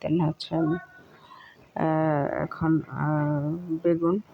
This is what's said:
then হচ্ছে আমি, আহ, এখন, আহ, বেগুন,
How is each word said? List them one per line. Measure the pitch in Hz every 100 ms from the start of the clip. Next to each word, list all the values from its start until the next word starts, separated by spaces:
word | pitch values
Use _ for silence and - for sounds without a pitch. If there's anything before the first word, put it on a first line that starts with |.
then | 156 160
হচ্ছে | 156 - - 165
আমি, | 160
আহ, | 175 - - - - - - - - - - 160 156 156 147 143 -
এখন, | 156 - 160 160 -
আহ, | 131 147 151 147 147 147 170 180 160
বেগুন, | 170 165 165 196 -